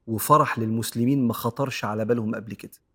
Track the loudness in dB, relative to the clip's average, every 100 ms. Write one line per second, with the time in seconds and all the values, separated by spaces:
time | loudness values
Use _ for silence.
0 | -6 -4 4 4 4 0 -2 -2 -2 0
1 | 2 2 2 0 -4 -2 -4 -4 -4 -2
2 | 0 0 0 -4 -8 -12 -14 -20 _